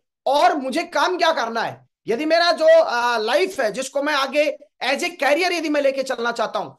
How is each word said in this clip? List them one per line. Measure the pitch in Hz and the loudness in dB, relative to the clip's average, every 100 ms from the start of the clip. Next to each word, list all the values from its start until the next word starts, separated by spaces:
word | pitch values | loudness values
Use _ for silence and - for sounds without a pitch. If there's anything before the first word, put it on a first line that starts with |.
| _ _ - | _ _ -2
और | 285 349 311 | 2 4 2
मुझे | 262 277 | -4 -4
काम | 339 294 339 359 | -4 -2 -2 2
क्या | 330 | 0
करना | 302 233 226 | 0 -2 -4
है, | 170 123 _ _ 160 | -6 -8 _ _ -6
यदि | 240 | -4
मेरा | 311 330 339 | 0 2 2
जो, | 320 320 330 | 4 6 6
अ, | - 240 240 233 | 4 0 0 -2
लाइफ | 214 294 370 - | 0 0 0 -2
है | 247 | -4
जिसको | 196 262 285 | -4 -6 -4
मैं | 294 | -2
आगे | 294 269 285 302 - - - | -2 0 0 0 -2 -14 -8
as | 247 269 | -4 -2
a | 349 | -4
career | 349 269 294 359 | -2 0 2 0
यदि | 349 311 | -2 -2
मैं | 294 | 0
लेके | 269 269 | 0 0
चलना | 262 240 233 | -4 -4 -4
चाहता | 233 214 214 | -4 -4 -4
हूं, | 156 | -8